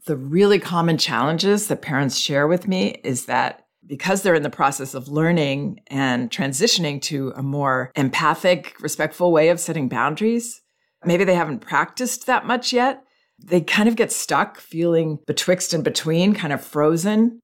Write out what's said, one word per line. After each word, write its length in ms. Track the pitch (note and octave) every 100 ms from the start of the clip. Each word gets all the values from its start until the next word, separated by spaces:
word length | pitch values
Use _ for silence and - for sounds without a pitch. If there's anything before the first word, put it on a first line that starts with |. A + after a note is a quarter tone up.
the 120 | - C#3
really 420 | C#3 E3+ G3+ G3+
common 400 | - F3 E3 D#3
challenges 680 | - A#2 C#3 E3 G3 G#3 G3+
that 120 | C#3+
parents 380 | - C#3 C#3 -
share 280 | - C#3+ D3+
with 220 | F3+ F#3+
me 320 | F#3 G3+ -
is 220 | - B2
that 400 | - B2 B2+ - _ _ -
because 360 | C#3 F#3 G3
they're 120 | G3
in 80 | E3
the 80 | D3
process 420 | - C#3 C#3 C3
of 160 | C3+ C3+
learning 720 | D3 D#3+ F3 C#3+ C#3 C#3+ - -
and 440 | C3+ C3+ B2 B2
transitioning 720 | - C#3 C3 A#3 - D3+ C#3+
to 300 | - C#3+ C3
a 80 | C3+
more 480 | C3+ C#3+ C#3 B2+ B2+ -
empathic, 800 | C3+ - D#3 E3 F#3 F3+ - -
respectful 520 | D#3 - D3+ - F3
way 160 | D#3+ D#3+
of 120 | E3+
setting 280 | - D#3+ B2+
boundaries, 720 | B2 C3+ D3+ A3 A#3 A#3 - _ _ _ _ F3
maybe 180 | F3
they 100 | F#3+
haven't 260 | F3 D#3 B2+
practiced 640 | - C#3+ D#3+ - B3 - -
that 200 | B3+ A3+
much 240 | A#3+ -
yet. 320 | B3 C4 C4+ _ _ _ _
They 220 | - F3
kind 280 | D#3+ G#3+ A3
of 80 | A3+
get 160 | G#3+
stuck 480 | - - D3 G#3 -
feeling 580 | - E3 E3+ E3 D#3+ D3+ -
betwixt 480 | D3 - F3+ -
and 80 | D#3+
between, 520 | D3 D3 D#3 E3 F#3+
kind 180 | G#3 D#3
of 120 | C#3
frozen. 760 | - D3+ D3+ E3 F#3+ G#3+ A#3 A#3